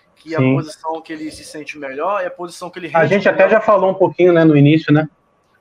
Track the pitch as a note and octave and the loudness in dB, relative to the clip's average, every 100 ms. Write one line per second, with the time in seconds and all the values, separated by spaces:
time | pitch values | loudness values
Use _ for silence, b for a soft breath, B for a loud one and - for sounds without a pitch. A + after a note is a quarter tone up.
0 | _ _ D#3+ D#3+ C3 C#3 D3+ - D#3+ D#3+ | _ _ -8 -2 0 -2 -6 -12 -12 -12
1 | D#3 D#3 D#3 D3 D3 D#3 D3 D3+ C#3 C3+ | -12 -14 -14 -16 -18 -18 -16 -14 -12 -8
2 | F3+ G3+ F3+ F3 F3 - F3 F#3 E3 E3 | -6 -4 -6 -10 -16 -14 -16 -14 -4 0
3 | D3+ G3+ G3+ - F#3+ G#3+ A3 G3 F#3+ F#3+ | 0 2 0 2 2 2 2 0 0 0
4 | E3+ E3 F3+ E3 D#3+ D3 C#3+ D#3 D#3 D3+ | -2 2 2 4 4 6 4 4 2 0
5 | D#3 _ _ _ _ _ | 0 _ _ _ _ _